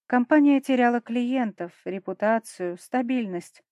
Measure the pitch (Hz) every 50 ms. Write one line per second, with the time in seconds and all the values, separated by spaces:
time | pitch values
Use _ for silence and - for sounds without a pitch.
0 | _ - 247 247 240 - 311 302 285 285 277 269 277 - 269 247 247 240 240 240
1 | 233 - 233 247 240 240 262 269 240 214 190 - 175 175 - _ _ 185 185 190
2 | - - 190 - 202 214 226 226 220 - - - 180 175 175 180 - - - 254
3 | 254 240 262 254 226 190 180 - - - _ _ _ _